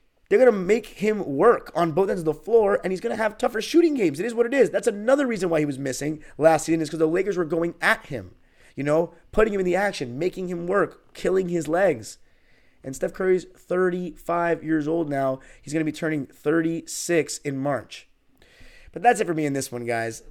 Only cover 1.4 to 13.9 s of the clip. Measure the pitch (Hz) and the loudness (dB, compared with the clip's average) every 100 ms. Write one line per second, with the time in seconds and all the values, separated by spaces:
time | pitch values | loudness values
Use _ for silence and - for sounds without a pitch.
1.4 | 208 - - - 170 151 196 202 156 147 | 4 4 0 -2 0 2 0 0 -2 -4
2.4 | - 233 208 202 190 185 233 226 220 208 | 2 4 4 2 -2 -4 -4 -2 -4 -2
3.4 | 240 220 - 311 339 277 185 135 214 226 | -4 -2 0 4 4 4 0 0 -4 0
4.4 | 233 277 208 - 214 208 214 277 269 220 | 0 4 4 2 -2 -2 2 2 2 0
5.4 | 180 160 151 131 139 127 143 156 - - | 0 0 0 -2 -6 -4 -6 -8 -12 2
6.4 | 156 160 - 165 156 160 160 175 196 175 | 4 4 2 0 0 0 0 0 -2 -2
7.4 | 160 165 170 - 170 220 - 131 92 - | -2 -2 -2 -2 -2 -2 -4 -12 -12 -20
8.4 | _ _ - - 143 156 170 - _ - | _ _ -20 -6 0 2 0 -6 _ 2
9.4 | 220 202 180 175 202 190 127 120 175 185 | 2 2 0 0 0 -4 -8 -4 -4 -4
10.4 | 185 175 175 196 165 - _ - 185 190 | -8 -8 -2 0 0 -4 _ -6 -2 0
11.4 | 185 175 147 165 196 135 104 - - _ | 0 -4 -2 2 2 0 -6 -18 -20 _
12.4 | _ _ _ _ - 135 - - 185 185 | _ _ _ _ -14 -6 -8 -2 2 2
13.4 | 165 - _ 180 185 | 0 -18 _ 0 0